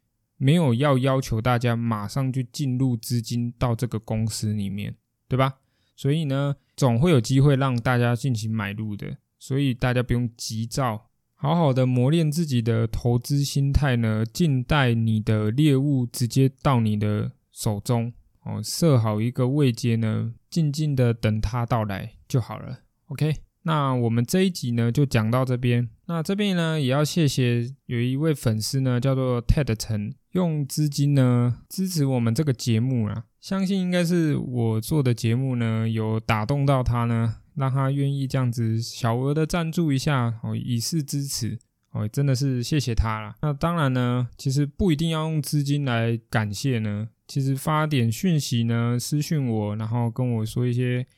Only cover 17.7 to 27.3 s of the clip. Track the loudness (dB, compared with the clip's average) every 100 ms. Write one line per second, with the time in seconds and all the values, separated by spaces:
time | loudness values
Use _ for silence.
17.7 | -4 -2 -2 -2 -8 _ _ -12 -10 -6
18.7 | 0 4 4 2 0 -2 -2 0 2 2
19.7 | 2 0 0 0 -2 -4 -8 _ -2 0
20.7 | 0 -2 2 2 2 0 0 0 -2 -2
21.7 | -2 -2 -6 -10 -14 -4 -2 -2 -8 -12
22.7 | -14 _ _ -12 -4 -2 -2 -8 _ -2
23.7 | 0 2 2 2 0 2 2 2 0 -2
24.7 | 0 2 2 2 2 2 0 0 0 0
25.7 | 0 -2 -8 -8 -6 -2 -2 0 0 0
26.7 | 0 0 2 0 2 2